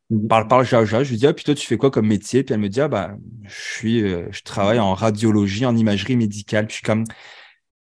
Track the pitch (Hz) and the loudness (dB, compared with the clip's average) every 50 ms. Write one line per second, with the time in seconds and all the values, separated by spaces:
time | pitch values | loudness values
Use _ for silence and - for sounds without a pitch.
0 | _ _ 117 107 107 110 113 113 107 110 131 127 127 117 131 117 113 101 110 113 | _ _ -2 -2 0 2 2 2 4 4 4 4 4 4 4 2 2 4 2 0
1 | 143 135 123 104 123 147 - - - - 147 143 - - 120 107 - 135 - 123 | 0 0 0 2 2 2 2 0 0 -2 -2 -2 -2 -4 -2 2 2 2 2 2
2 | 110 107 107 98 - - - 127 131 - 131 107 104 101 98 127 147 151 127 101 | 2 2 0 0 -2 0 0 0 0 0 -2 -2 -2 -2 -2 -2 -2 -2 -2 -4
3 | 90 92 101 98 92 92 117 117 101 98 - - - - - - - 110 117 117 | -4 -6 -10 -14 -16 -18 -20 -20 -20 -20 -18 -14 -12 -12 -12 -6 -4 -2 0 0
4 | 107 98 90 85 87 95 101 - - - - 113 98 101 113 120 107 95 95 92 | 0 0 -2 -4 -6 -8 -12 -14 -14 -10 -4 -2 0 2 2 2 2 0 0 0
5 | 113 113 107 104 113 110 107 107 101 98 98 107 131 127 117 113 110 107 101 98 | 0 0 0 2 2 2 2 4 2 0 0 -2 0 0 2 2 2 2 2 0
6 | 95 - 131 120 113 104 101 104 101 - - 107 107 107 - - - - 107 110 | -2 -2 0 0 0 -2 -4 -8 -8 -2 -2 -2 -2 -2 -6 -8 -4 -2 -2 -2
7 | 113 110 - - - - - - - - _ _ _ _ _ _ | -2 -4 -8 -16 -20 -20 -20 -20 -20 -20 _ _ _ _ _ _